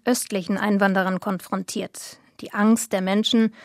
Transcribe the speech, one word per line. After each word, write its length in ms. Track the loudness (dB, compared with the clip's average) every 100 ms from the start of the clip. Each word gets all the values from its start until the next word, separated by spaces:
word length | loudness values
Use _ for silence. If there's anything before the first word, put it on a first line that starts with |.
östlichen 540 | -2 -2 -2 -6 -2 -2
Einwanderern 640 | 0 2 4 2 0 -2
konfrontiert. 1000 | -4 -6 -4 -8 -6 -8 -8 -12 -18 -20 _ -18
Die 120 | -10
Angst 400 | 0 4 4 2
der 80 | -2
Menschen 540 | 0 0 2 2 2 -2